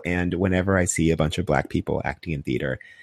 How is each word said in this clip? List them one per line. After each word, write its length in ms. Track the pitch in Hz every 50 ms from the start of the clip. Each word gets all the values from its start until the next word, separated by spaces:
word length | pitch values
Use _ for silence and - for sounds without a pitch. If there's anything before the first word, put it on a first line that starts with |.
| -
And 300 | 85 87 90 90 90 85
whenever 420 | 85 98 95 92 92 92 98 95
I 80 | 92 90
see 260 | - - - 82 80
a 60 | 82
bunch 220 | 78 78 76 - -
of 80 | 85
Black 240 | - 71 69 - -
people 320 | - 85 - - - - -
acting 280 | 71 69 - - 85
in 100 | 78 71
theater, 360 | 73 - 64 62 73 67 - - - - - -